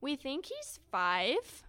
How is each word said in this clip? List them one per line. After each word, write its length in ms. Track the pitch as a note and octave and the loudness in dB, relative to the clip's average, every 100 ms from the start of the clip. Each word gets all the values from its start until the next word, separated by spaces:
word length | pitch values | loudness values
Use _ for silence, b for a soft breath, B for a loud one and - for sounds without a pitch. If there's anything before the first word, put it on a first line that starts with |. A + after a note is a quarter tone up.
We 140 | C#4 C#4+ | -4 -4
think 320 | C4 C#4+ - | -2 -6 -6
he's 320 | C#5+ D5 - - | -10 -10 -14 -4
five, 720 | F#3+ F3+ F3+ F#3+ F4+ - - | 0 4 4 4 2 -2 -10